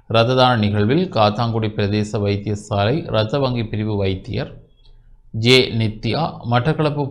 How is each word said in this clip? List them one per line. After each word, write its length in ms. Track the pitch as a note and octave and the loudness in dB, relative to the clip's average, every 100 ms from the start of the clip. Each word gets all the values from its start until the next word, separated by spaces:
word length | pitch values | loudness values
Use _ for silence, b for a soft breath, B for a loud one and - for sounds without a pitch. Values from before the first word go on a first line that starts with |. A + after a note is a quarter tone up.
| - | -2
இரத்த 260 | A2+ A#2 B2+ | 2 2 4
தான 140 | B2+ A#2+ | 4 4
நிகழ்வில் 480 | G#2 G#2 G#2 D3 F#3 | 2 2 2 2 0
காத்தாங்குடி 600 | - G#2+ G#2 A#2 A2+ A2 G#2 | 2 2 2 -2 -2 -2 -2
பிரதேச 340 | G2+ G#2 G#2 A#2 | -2 0 -2 -2
வைத்தியசாலை 760 | G2+ G2+ G#2 G2+ - G#2 G2+ D3+ - | -2 -2 -4 -6 -4 0 0 0 -2
இரத்த 280 | A2+ A2 C#3+ | -2 0 0
வங்கி 260 | C3+ B2 A2 | -2 -2 -4
பிரிவு 300 | G#2 G#2+ G#2 | -4 -2 -2
வைத்தியர் 560 | G2 F#2 - G#2 D3 - - _ - - - - - | -2 -2 -6 -8 -8 -12 -20 _ -20 -20 -20 -20 -12
ஜே 240 | A2+ A2+ B2+ A#2+ A2+ | -2 4 6 4 0
நித்யா, 440 | A2 - A#2 A2+ D#3+ - G#2 | -2 -2 -4 -2 -4 -6 -2
மட்டக்களப்பு 540 | A#2+ A#2+ D#3 D3+ D3 C#3 | 0 0 0 0 -2 -4